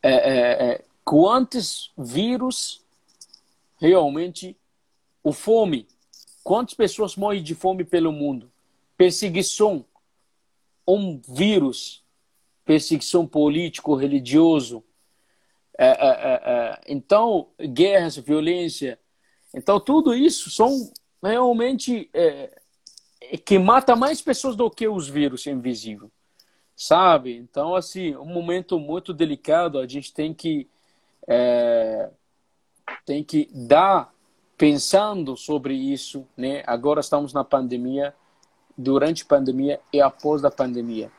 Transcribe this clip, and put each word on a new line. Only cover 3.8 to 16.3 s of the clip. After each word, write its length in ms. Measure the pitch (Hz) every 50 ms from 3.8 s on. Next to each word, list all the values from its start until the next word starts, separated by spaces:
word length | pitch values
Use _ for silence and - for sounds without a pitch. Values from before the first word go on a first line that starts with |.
| 170 160 185 185 156 143 139 151 170 180 170 - 185 185 - _ _ _ _ _ _ _ _ _ _ _ _ _ _
o 80 | 151
fome, 560 | 143 - - - 220 226 220 190 156 123 107 _ _ _ _ _ _ _ - _ _ _ _
quantas 300 | - 180 220 254 - -
pessoas 420 | - 226 190 - - 214 190 -
morrem 280 | 190 196 208 208 196 165
de 100 | 151 165
fome 300 | - - 185 190 185 175
pelo 280 | 165 - 175 165 160
mundo? 400 | 151 147 147 143 135 123 113 _ _ _ _ _ _ _ _ _ _ _
Perseguição, 880 | 180 180 165 - - 202 165 185 185 - - - 214 214 196 147 117 _ _ _ _ _ _ _ _ _ _ _ _ _ _ _ _ _ _ _ _ -
um 320 | 185 202 202 185 160 131 117 -
vírus, 760 | 127 131 185 208 214 196 151 135 120 - - - - _ _ _ _ _ _ _ _ _ _ _ _ _ _
perseguição 600 | - 156 156 - - 160 147 - - - 175 170 -
político, 680 | - 151 151 147 147 160 175 165 165 - - 151 151
religioso. 920 | 131 135 143 143 139 127 120 131 156 165 165 160 147 127 117 120 113 _ _ _ _ _ _ _ _ _ _ _ _ _ _ _ _ _ _ _ -
É, 120 | 131 131
é, 20 |
é, 500 | 131 - - 135 127 - - 135